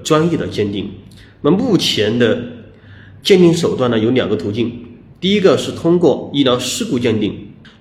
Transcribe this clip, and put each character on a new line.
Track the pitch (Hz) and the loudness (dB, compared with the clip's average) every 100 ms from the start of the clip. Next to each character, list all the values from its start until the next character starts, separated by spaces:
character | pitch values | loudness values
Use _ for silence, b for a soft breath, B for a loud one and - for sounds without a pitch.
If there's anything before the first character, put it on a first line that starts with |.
专 | - 156 170 | -2 0 2
业 | 165 | -2
的 | 92 | -4
鉴 | 95 101 | -4 -4
定。 | 101 85 - - b b b | -4 -8 -12 -20 b b b
那 | 143 | 0
么 | 185 | 2
目 | 262 170 | 2 0
前 | - - 104 120 | 0 0 0 2
的 | 117 101 - - - b b b b b | 2 0 -4 -14 -20 b b b b b
鉴 | - 190 | 2 6
定 | 170 | 6
手 | 160 - 87 | 4 -2 -2
段 | 127 | 0
呢， | 113 | 0
有 | 110 | 0
两 | 127 92 | 0 0
个 | |
途 | 104 104 | -2 -4
径， | 107 107 - - - - - | -4 -4 -6 -16 -20 -20 -6
第 | 180 | -2
一 | 208 | 2
个 | 190 160 | 4 2
是 | - | -2
通 | - 165 175 | -4 0 2
过 | 165 117 - | 2 2 -4
医 | 143 | 0
疗 | 131 123 | 2 2
事 | - - | -2 -6
故 | 226 131 | -4 -2
鉴 | 117 107 | 0 0
定 | 104 - - - b b | -2 -6 -14 -20 b b